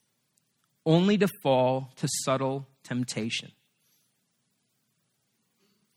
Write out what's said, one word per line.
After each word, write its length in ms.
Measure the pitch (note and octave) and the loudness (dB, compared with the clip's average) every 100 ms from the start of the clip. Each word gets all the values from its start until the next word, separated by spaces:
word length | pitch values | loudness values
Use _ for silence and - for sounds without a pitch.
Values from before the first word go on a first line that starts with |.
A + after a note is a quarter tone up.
| _ _ _ _ _ _ _ _ D#3+ | _ _ _ _ _ _ _ _ 2
only 320 | E3 F#3+ G3+ | 4 4 2
to 100 | G3+ - | 0 0
fall 500 | C#3+ B2+ B2+ C3 C3 - | 0 2 2 0 -6 -8
to 100 | D3+ - | -6 -4
subtle 440 | C#3+ C3 C3+ C#3 C3+ _ | -2 -2 -2 -6 -10 _
temptation? 680 | - B2 B2 A#2+ A2+ - - _ _ _ _ _ _ _ _ _ _ _ _ _ _ _ _ _ _ _ _ _ G3+ _ _ | -8 -6 -4 -6 -6 -8 -10 _ _ _ _ _ _ _ _ _ _ _ _ _ _ _ _ _ _ _ _ _ _ _ _